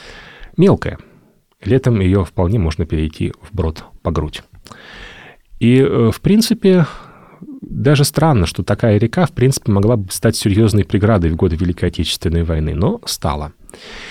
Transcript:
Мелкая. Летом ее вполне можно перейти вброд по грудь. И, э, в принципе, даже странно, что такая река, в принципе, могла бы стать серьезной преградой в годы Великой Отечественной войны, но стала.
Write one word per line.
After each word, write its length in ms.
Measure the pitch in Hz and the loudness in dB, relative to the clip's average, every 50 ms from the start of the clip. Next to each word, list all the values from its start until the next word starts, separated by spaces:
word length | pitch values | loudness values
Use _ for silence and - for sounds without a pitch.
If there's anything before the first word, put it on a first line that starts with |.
| - - - - - - - - - - - | -20 -20 -20 -20 -20 -20 -20 -20 -20 -10 0
Мелкая. 420 | - 170 196 127 - - - - - - _ _ _ _ _ _ _ _ _ _ _ - | 2 4 4 4 2 0 -6 -10 -10 -16 _ _ _ _ _ _ _ _ _ _ _ -4
Летом 380 | 90 120 131 - 131 120 104 | 0 0 2 2 2 0 2
ее 240 | 95 90 95 101 90 | 2 2 2 2 0
вполне 340 | - - - 92 87 107 120 | -2 -2 -2 -2 0 0 0
можно 280 | 85 80 76 - 87 | 0 -2 -2 -4 -4
перейти 460 | 80 - 78 78 78 - - - - - - - | -4 -2 -2 -4 -4 -4 -6 -6 -6 -8 -10 -18
вброд 420 | - - 90 82 82 80 - - - - - - | -12 -6 -4 -4 -4 -4 -6 -12 -20 -18 -8 -6
по 80 | 87 | -4
грудь. 320 | 85 85 78 76 - - - _ _ - - - - - - - - - - - - - - - - _ _ _ - - | -2 -2 -4 -6 -8 -12 -18 _ _ -20 -20 -20 -20 -20 -20 -20 -20 -20 -20 -20 -20 -20 -20 -20 -20 _ _ _ -8 0
И, 180 | 117 117 123 131 | 2 4 4 4
э, 320 | 135 - 82 123 117 113 | 4 4 2 2 2 2
в 100 | - - | 0 0
принципе, 680 | - 151 196 214 226 - 220 226 - 196 185 180 160 - - - - - - - - - - - - - - - | 0 2 2 2 2 0 -2 0 2 4 4 4 2 0 -2 -14 -20 -20 -20 -20 -20 -20 -20 -20 -20 -20 -18 -18
даже 440 | - - - - 110 135 151 131 143 | -14 -12 -8 -2 0 2 4 2 2
странно, 420 | - - - 151 160 147 110 87 | 0 0 0 2 2 2 2 0
что 160 | - - - 92 | 0 -2 -6 -4
такая 360 | - 104 - - 117 104 104 | -4 -2 0 2 2 2 2
река, 280 | 117 117 - - 180 | 2 0 0 0 -2
в 60 | 143 - | -2 0
принципе, 400 | - 123 131 135 - - - 101 | 0 0 0 0 0 -2 0 0
могла 240 | 98 98 107 123 | 2 2 2 0
бы 140 | 110 98 92 | 0 -2 -6
стать 260 | - - - 117 104 | -8 -2 -2 -2 -2
серьезной 480 | - - 110 98 104 113 107 104 104 92 | 0 0 0 2 2 2 2 2 0 0
преградой 460 | - - 101 92 104 113 98 85 82 | 0 0 0 2 2 2 2 2 0
в 60 | 80 | 0
годы 200 | 80 98 92 82 | 0 0 0 0
Великой 340 | 80 90 87 87 - - 87 | 0 -2 -2 -2 -2 -2 -4
Отечественной 520 | 85 - 85 - - - - 90 80 85 85 | -2 -2 -4 -4 -4 -4 -4 -2 -2 0 0
войны, 320 | 82 82 78 78 78 76 | 0 -2 -2 -2 -2 -2
но 260 | 73 92 143 226 233 - | -2 -2 -2 -2 -4 -6
стала. 480 | - - - - - - 73 - - - _ - - - - - - - - - - | -10 -10 -6 -4 -4 -4 -4 -6 -10 -14 _ -20 -20 -20 -20 -20 -20 -18 -18 -18 -18